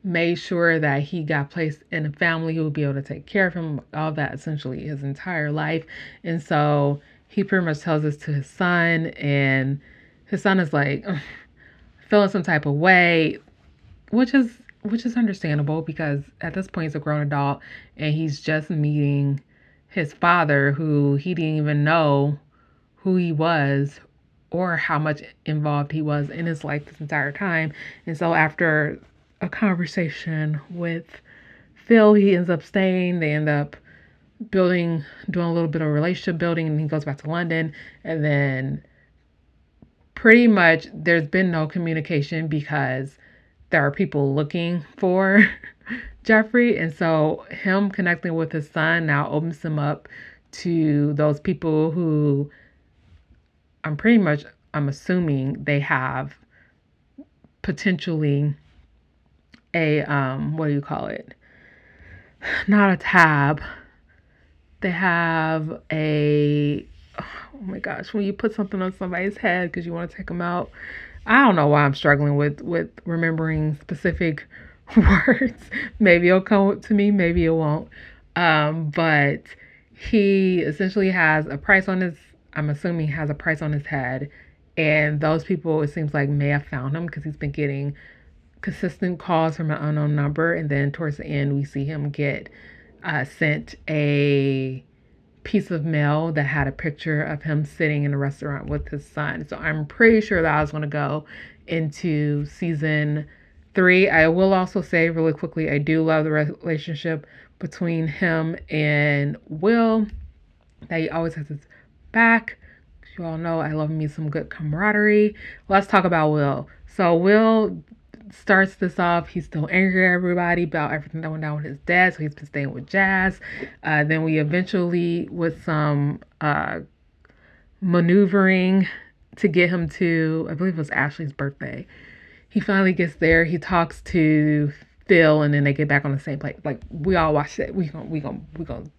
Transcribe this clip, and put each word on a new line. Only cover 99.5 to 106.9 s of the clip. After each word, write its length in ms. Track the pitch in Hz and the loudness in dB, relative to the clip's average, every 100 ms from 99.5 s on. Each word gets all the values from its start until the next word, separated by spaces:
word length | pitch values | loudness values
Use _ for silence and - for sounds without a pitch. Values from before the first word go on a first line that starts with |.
| - | -8
I'm 300 | 156 156 147 | -6 -4 -6
pretty 340 | - 226 220 | 4 6 6
sure 220 | 214 185 | 2 0
that 120 | 160 | 2
I 60 | 151 | 0
was 100 | 151 | -2
gonna 160 | 156 151 | -4 -6
go 380 | 147 143 147 147 - - - - | -4 -4 -4 -8 -20 -20 -20 -8
into 800 | 165 160 - 180 151 147 147 147 | -4 -4 -4 -4 0 0 -2 -4
season 800 | - 170 156 156 151 151 151 151 - _ _ _ | -6 -4 -2 -2 0 0 -4 -6 -18 _ _ _
three. 360 | - 180 180 190 | 2 6 6 6
I 180 | 160 160 | 6 4
will 260 | 170 190 | 6 4
also 280 | 190 185 202 | 4 0 -4
say 280 | 170 170 165 | -2 2 2
really 240 | 165 160 | 2 0
quickly, 360 | 156 170 160 156 | 0 -6 -4 -2
I 80 | 143 | 0
do 260 | 147 160 | 0 2
love 220 | 160 160 156 | 2 2 2
the 60 | |
relationship 920 | 151 151 - - 156 151 | 0 0 -4 -6 -6 -6